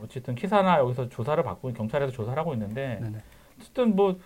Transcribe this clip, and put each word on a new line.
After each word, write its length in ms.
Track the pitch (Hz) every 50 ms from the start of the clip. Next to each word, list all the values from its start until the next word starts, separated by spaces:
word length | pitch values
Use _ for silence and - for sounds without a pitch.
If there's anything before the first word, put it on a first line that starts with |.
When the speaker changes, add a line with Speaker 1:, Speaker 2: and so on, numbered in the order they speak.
| 110
Speaker 1:
어쨌든 320 | 110 - 135 123 - 123
키사나 440 | 120 - 190 214 208 190 185 175 156
여기서 320 | 135 123 123 123 127 117
조사를 320 | - - 113 123 151 160 165
받고 300 | 113 90 - - 131 117
경찰에서 380 | - 107 110 117 147 139 135 123
조사를 260 | - 110 110 127 151
하고 160 | 160 170 143
있는데 440 | 113 107 98 107 127 139 131 117 98 117
Speaker 2:
네네. 160 | 110 107 110 - - - - - - - -
Speaker 1:
어쨌든 340 | - - - - 247 233 202
뭐 220 | 190 202 196 185 185 -